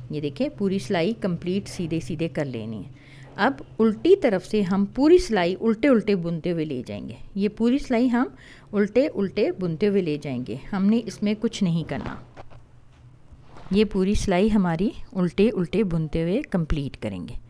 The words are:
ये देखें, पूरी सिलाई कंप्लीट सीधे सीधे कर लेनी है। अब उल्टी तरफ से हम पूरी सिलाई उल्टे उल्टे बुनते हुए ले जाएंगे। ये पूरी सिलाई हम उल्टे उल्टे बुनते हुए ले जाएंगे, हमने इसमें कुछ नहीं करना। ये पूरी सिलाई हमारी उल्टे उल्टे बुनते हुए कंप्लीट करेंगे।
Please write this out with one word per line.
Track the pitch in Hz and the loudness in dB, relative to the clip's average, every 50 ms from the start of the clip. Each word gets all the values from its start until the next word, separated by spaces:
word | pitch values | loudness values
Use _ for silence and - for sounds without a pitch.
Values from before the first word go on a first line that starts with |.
| - - | -12 -8
ये | 156 147 | -8 -4
देखें, | 160 - - - 247 294 | -4 -4 -2 -2 -4 -4
पूरी | 294 - 202 196 185 196 | -2 -2 0 0 0 0
सिलाई | - - 202 170 160 202 233 | -2 0 0 2 2 2 0
कंप्लीट | - - 190 170 - - 175 185 202 202 | -2 -2 -2 -2 -2 -2 -2 -2 -2 -4
सीधे | - - - 180 165 165 160 | -6 -6 -6 -4 -2 -2 -4
सीधे | 156 - 175 - 160 | -4 -4 -4 -4 -4
कर | 165 - 160 147 | -4 -2 -4 -4
लेनी | 135 120 117 107 113 110 | -4 -4 -6 -8 -8 -8
है। | 104 87 - - - - - - - - - - | -10 -12 -14 -16 -20 -20 -20 -20 -20 -20 -12 -4
अब | - 196 262 277 - - - - - | 0 0 0 0 -2 -12 -10 0 2
उल्टी | 220 226 208 220 - 330 392 | 2 2 2 2 4 4 4
तरफ | 392 - 240 202 180 - | 6 6 2 2 0 -2
से | - - 214 | -2 0 0
हम | 202 175 202 190 202 | 0 2 2 0 0
पूरी | 196 - 247 277 320 359 359 | 0 0 2 6 6 6 6
सिलाई | - - 226 190 175 175 190 | 6 2 0 0 2 0 0
उल्टे | - - 226 220 220 - | 0 0 0 0 2 4
उल्टे | 294 254 220 - - 202 | 4 4 4 4 2 0
बुनते | 180 165 170 170 160 151 175 | 0 0 -4 -4 -4 -2 -2
हुए | 175 165 156 | -2 -2 -2
ले | 156 139 123 123 | -4 -4 -6 -6
जाएंगे। | - 101 101 - 135 - - - - - | -8 -8 -10 -10 -12 -12 -14 -14 -10 -4
ये | 196 202 | -2 -2
पूरी | 208 208 - 226 240 247 285 | -2 0 2 2 2 2 2
सिलाई | - - 254 226 247 | 0 0 0 2 2
हम | 262 233 240 247 403 - - - - - - - - - | 4 2 2 0 0 -4 -14 -20 -20 -20 -20 -12 -4 0
उल्टे | 202 208 202 - 240 277 | 0 0 2 4 2 2
उल्टे | 311 - - 202 180 - 208 220 339 | 2 2 -2 -2 -2 0 0 0 0
बुनते | 359 - 180 175 160 156 214 | 0 -2 -2 -2 -2 0 0
हुए | 208 196 202 | 2 2 2
ले | 185 160 151 | 2 0 -2
जाएंगे, | 147 147 147 131 120 127 - 104 135 - - | -4 -4 -6 -6 -6 -6 -6 -8 -10 -8 -6
हमने | - 190 196 202 220 | -2 2 4 4 4
इसमें | 233 226 - - - 208 208 214 | 2 0 -4 -6 -4 -2 -2 -2
कुछ | 214 - 226 - - 202 | 0 -2 -4 -2 0 0
नहीं | 175 165 170 147 | 0 0 0 -2
करना। | - 143 - - - - - - - - - - - - - - - - - - - - - - - - - - - - - - - - - - - 190 | -4 -6 -6 -6 -8 -10 -12 -14 -18 -18 -18 -16 -16 -16 -18 -20 -20 -20 -20 -20 -20 -20 -20 -20 -20 -20 -20 -20 -20 -20 -20 -20 -20 -18 -14 -6 0 2
ये | 202 220 | 2 2
पूरी | 208 - 196 190 196 208 | 2 2 0 0 2 2
सिलाई | - - 208 185 175 202 226 | 2 2 2 2 4 4 4
हमारी | 208 220 185 180 165 160 196 269 - - - - - | 4 4 2 2 0 0 -2 -2 -4 -6 -12 -8 -2
उल्टे | 190 180 170 - - 202 240 | -2 -2 0 2 2 2 2
उल्टे | - - 175 151 - 190 226 | 4 0 -2 0 0 0 0
बुनते | 185 165 165 160 151 - 165 | 0 0 -2 -2 -2 -2 -2
हुए | 165 170 190 269 | -2 0 -2 -2
कंप्लीट | 302 - - 180 160 143 - 143 139 131 - | -2 -2 -2 -2 0 0 -2 -2 -2 -6 -8
करेंगे। | - - 107 98 90 82 - - - - | -8 -8 -8 -6 -8 -10 -8 -10 -10 -12